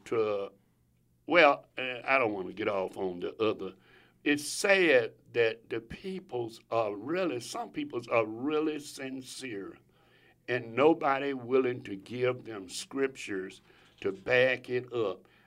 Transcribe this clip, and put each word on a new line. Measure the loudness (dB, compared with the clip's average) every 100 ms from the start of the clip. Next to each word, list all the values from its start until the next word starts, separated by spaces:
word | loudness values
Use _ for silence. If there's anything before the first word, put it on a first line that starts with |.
| -4
to, | 0 2 0 -4 -10 _ _ _ _ _ _ 2
well, | 8 8 6 -2 -8
uh, | -6 -4 2
I | 2
don't | 2
wanna | 0 -6
get | -4 0
off | 0 -2 -2
on | -4 -4
the | -6 0
other. | 0 0 -6 -12 _ -20 _ _
It's | -2 -2 -4
sad | -2 2 4 6 4 4 -6 _
that | 2 2 0 -6
the | -8
peoples | -8 -12 -10 -10 -8 -8 -8 -10 -4
are | 0 0 -4
really, | -4 -2 -2 -4
some | -6 -10 -8
peoples | -8 -6 -8 0
are | 0 0
really | -2 -2 0 0 -4
sincere, | -10 -10 -10 -10 -12 -12 -10 -10 -10 -14 _ _ _ _ _ _ -4
and | -4 -2 4
nobody | 6 6 2 0 -2
willing | -6 0 2 2 -2
to | -8 -12
give | -10 -2 -2 -2 -8
them | -12 -10
scriptures | -12 -8 -2 -2 -4 -8 -6 -8 -12 _ _ _ _
to | -6
back | -4 2 4 4 2 -2
it | -4 -2
up. | -2 -2 -4 -14 _